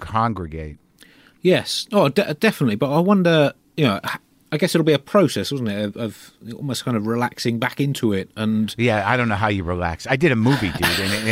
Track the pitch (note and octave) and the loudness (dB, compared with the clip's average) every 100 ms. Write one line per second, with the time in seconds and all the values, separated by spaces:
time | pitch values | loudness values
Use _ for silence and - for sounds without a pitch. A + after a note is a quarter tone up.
0 | - A2 A#2 F#2+ E2 D#2+ D#2 D2 _ _ | -4 -2 0 -2 -8 -10 -12 -14 _ _
1 | - _ _ _ F3+ D3 - - - G#3 | -20 _ _ _ 2 2 0 -6 -2 2
2 | C#3 E3+ - D3+ A3 - C3 G#2 C#3 D3 | 4 2 -2 0 0 2 0 0 0 2
3 | F3+ G3+ F3 D#3+ C#3+ - _ - C3+ G2 | 4 4 4 4 2 0 _ 0 0 0
4 | - - - _ _ D#3 F3 E3 D#3+ C#3+ | -4 -10 -12 _ _ -2 0 2 4 2
5 | - G#3 E3 G#2 G2 C#3 A2+ G2+ G#2 G2+ | 2 4 4 0 -4 -4 -2 -2 -4 -4
6 | A2+ - - _ A2 A#2 C#3 A2+ - A2+ | -8 -8 -18 _ -16 -10 -6 -6 -2 -2
7 | G#2 A#2 B2 - B2 A#2 B2 - C#3+ C#3 | -2 -2 -4 -4 -4 -2 -4 -2 -2 0
8 | A2+ G2 F2+ - A2 A2 G#2+ - A#2+ G#2+ | 0 0 -4 -4 -2 0 -2 0 0 2
9 | G2 B2 A#2 G2+ G#2+ G2+ E2+ F2+ F2 E2 | 0 0 0 0 0 -2 -2 -2 -4 -6
10 | A#2+ C3+ E3 A#2 A2+ C#3 G2 - E2+ F2 | -4 0 2 2 2 2 -2 -2 -4 -2
11 | F#2+ G#2 A2 | -2 -2 -2